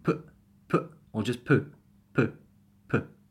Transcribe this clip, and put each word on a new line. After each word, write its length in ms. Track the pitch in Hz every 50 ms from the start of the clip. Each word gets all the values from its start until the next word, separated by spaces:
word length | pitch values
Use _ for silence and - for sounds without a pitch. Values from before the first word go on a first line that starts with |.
| -
Put, 220 | - 165 - - - - _ _ _ _ _ _
put, 240 | _ - 165 - - - - _ - _
or 100 | 110 107
just 220 | 104 123 120 -
put, 280 | - 147 117 - - - - _ _ _ _ _ _ _
put, 200 | - 123 - - - - _ _ _ _ _ _ _ _
put. 200 | _ - 117 - - - _ _ _